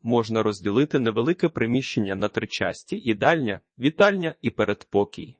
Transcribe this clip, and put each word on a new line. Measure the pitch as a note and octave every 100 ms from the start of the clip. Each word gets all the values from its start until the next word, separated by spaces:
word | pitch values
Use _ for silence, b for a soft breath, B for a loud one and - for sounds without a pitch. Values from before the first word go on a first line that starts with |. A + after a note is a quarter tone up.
можна | A#2 A#2+ A2 A2
розділити | G#2+ G2 G2+ G#2+ D3 C#3+
невелике | A2+ G#2+ B2 F3+ E3+
приміщення | - A2+ B2 C3 - G2
на | F#2+ G2+
три | - G#2+
часті: | - F#2 - - G3+
їдальня, | C3+ G#2 A2+ E3 A#2+ F#2+ _ -
вітальня | B2+ - G3+ G3+ E3+ -
і | B2
передпокій. | - G#2+ G2+ - G2+ G2+ - -